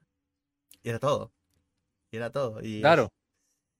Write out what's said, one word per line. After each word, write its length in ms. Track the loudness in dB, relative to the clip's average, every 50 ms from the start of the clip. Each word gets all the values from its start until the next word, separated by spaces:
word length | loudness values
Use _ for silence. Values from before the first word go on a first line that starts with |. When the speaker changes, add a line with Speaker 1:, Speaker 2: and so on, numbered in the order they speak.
| _ _ _ _ _ _ _ _ _ _ _ _ _ _ -20 _ _
Speaker 1:
Y 60 | -8
era 80 | -6 -2
todo. 340 | 0 0 0 0 -4 -8 _ _ _ _ _ _ _ _ _ _ _ _ _ _ _ _
Y 60 | -10
era 140 | -8 -8 -6
todo. 300 | -4 -4 -4 -4 -6 -8 -10
Y 180 | -8 -6 2
Speaker 2:
Claro. 240 | 4 6 6 6 4
Speaker 1:
es 60 | 0 -2 _ _ _ _ _ _ _ _ _ _ _ _ _